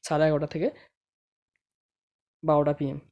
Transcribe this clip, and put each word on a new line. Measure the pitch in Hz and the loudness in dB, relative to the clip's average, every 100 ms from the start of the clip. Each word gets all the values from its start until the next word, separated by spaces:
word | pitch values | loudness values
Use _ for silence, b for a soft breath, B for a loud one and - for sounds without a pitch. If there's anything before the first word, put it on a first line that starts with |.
| - | -2
সাড়ে | 151 156 | 2 2
এগারোটা | 151 151 | 2 -2
থেকে | 160 202 - B _ _ _ _ _ _ _ _ _ _ _ _ _ _ _ | -4 -4 -6 B _ _ _ _ _ _ _ _ _ _ _ _ _ _ _
বারোটা | 160 151 147 143 | 0 2 2 0
পিএম। | 143 139 - | -4 -6 -14